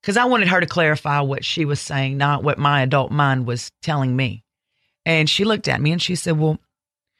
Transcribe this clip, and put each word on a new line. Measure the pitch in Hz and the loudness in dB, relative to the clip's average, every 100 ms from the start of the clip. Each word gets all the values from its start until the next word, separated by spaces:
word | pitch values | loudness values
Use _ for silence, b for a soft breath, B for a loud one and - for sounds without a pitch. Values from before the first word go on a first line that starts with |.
'Cause | - 208 | 0 0
I | |
wanted | 247 240 180 | 2 2 2
her | 185 | 2
to | 175 | 0
clarify | 175 156 151 151 143 | 2 2 2 0 0
what | 139 135 | 0 -4
she | - - 151 | -6 -4 -2
was | 139 | -2
saying, | - 139 135 139 | -4 -4 -2 0
not | 143 143 | 0 0
what | 147 131 | 0 0
my | 143 143 | 2 2
adult | 131 143 131 | 2 2 0
mind | 147 143 131 120 | 0 2 0 -2
was | 120 - _ | -6 -8 _
telling | - 147 131 127 | -4 -2 0 0
me. | 131 104 _ _ _ _ _ _ - | -2 -6 _ _ _ _ _ _ 0
And | 160 156 | 2 2
she | - | 2
looked | 208 214 - | 0 0 -2
at | 131 | 0
me | 147 | 0
and | 175 | 0
she | - 180 | -4 -4
said, | - 156 | -2 0
"Well, | 156 156 _ _ _ _ _ | 0 -2 _ _ _ _ _